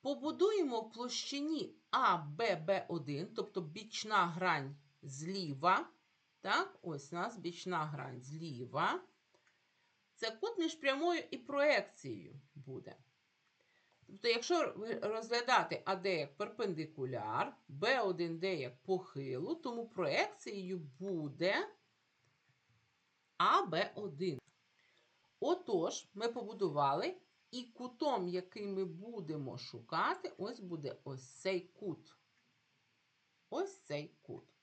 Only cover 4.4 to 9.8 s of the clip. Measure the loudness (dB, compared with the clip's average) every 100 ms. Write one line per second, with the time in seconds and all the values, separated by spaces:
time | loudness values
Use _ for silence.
4.4 | 2 2 0 -8 _ _ -12 -8 -6 -4
5.4 | -4 2 6 4 2 _ _ _ _ _
6.4 | 0 2 2 -6 -8 -8 -6 -4 -4 -4
7.4 | -8 -6 -2 -2 -2 -4 -6 -8 -10 -8
8.4 | -8 -6 -4 0 0 0 -6 _ _ _
9.4 | _ _ _ _